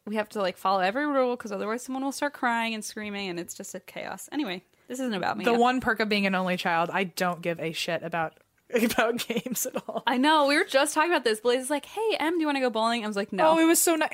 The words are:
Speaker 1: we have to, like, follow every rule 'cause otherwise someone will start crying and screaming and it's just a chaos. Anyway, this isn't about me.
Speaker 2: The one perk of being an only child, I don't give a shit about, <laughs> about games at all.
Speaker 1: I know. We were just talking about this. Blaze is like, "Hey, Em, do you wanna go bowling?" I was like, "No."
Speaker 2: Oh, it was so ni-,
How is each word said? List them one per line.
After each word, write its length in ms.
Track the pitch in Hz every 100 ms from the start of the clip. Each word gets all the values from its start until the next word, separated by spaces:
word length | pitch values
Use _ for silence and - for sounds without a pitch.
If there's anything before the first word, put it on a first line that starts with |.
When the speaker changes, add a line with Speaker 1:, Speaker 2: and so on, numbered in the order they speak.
| 214
Speaker 1:
we 100 | 214
have 140 | 208
to, 100 | 214
like, 160 | 185 -
follow 240 | 190 196
every 260 | 185 247 294
rule 300 | 277 247 240
'cause 160 | 214
otherwise 300 | 196 202 233
someone 200 | - 262
will 100 | 277
start 200 | - 294
crying 400 | - 247 233 226
and 100 | 220
screaming 460 | - 220 208 202 196
and 100 | 170
it's 140 | 165
just 220 | - 196
a 60 | 185
chaos. 460 | - - - 196 -
Anyway, 300 | 294 240 185 - _ -
this 120 | 247
isn't 120 | 254
about 240 | 214 - 214
me. 80 |
Speaker 2:
The 80 | 220
one 300 | 233 240 254
perk 180 | 240 220
of 80 | 214
being 160 | 208 196
an 80 |
only 220 | 185 185 180
child, 320 | 180 165 170
I 140 | 180
don't 380 | 190 - 180 165
give 180 | 175 165
a 120 | 160
shit 300 | 156 - 165
about, 360 | 165 170 160 - _ _ -
<laughs> 40 | 233
about 360 | 226 - 226 233 -
games 400 | 233 254 220 -
at 100 | - -
all. 160 | - -
Speaker 1:
I 100 | 254
know. 300 | 294 311 277
We 100 | 294
were 80 |
just 300 | 392 269 294
talking 160 | 302 330
about 140 | 330
this. 160 | 240 214
Blaze 200 | 240 254
is 60 | 254
like, 140 | 285
"Hey, 320 | - - 440 349
Em, 160 | 311
do 60 | 349
you 60 | 302
wanna 140 | 277
go 100 | 254
bowling?" 340 | 220 226 233
I 20 | 214
was 100 | 196
like, 160 | 208
"No." 140 | 196 320
Speaker 2:
Oh, 80 | 330
it 60 |
was 140 | 330 330
so 160 | 359 320
ni-, 100 | 302